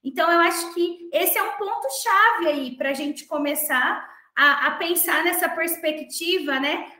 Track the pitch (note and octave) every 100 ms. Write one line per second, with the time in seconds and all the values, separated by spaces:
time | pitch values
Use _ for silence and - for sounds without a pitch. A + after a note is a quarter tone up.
0 | C4+ D4+ E4 E4+ E4+ E4+ - F4 F4 -
1 | - D4+ F4+ G#4+ G4 - G4 G#4+ C5+ -
2 | A4+ F#4+ A4 G#4+ E4 C#4+ C4 B3 C#4 C#4
3 | D4 D4 - D4+ C#4+ D4 - C4 C#4 G4+
4 | - - _ - C#4+ C#4 D4+ D4+ E4+ F4
5 | E4+ D4+ E4+ E4+ E4+ E4 E4 E4 D#4 D#4
6 | D4+ - E4 F#4 C#4+ C4 C#4 E4 -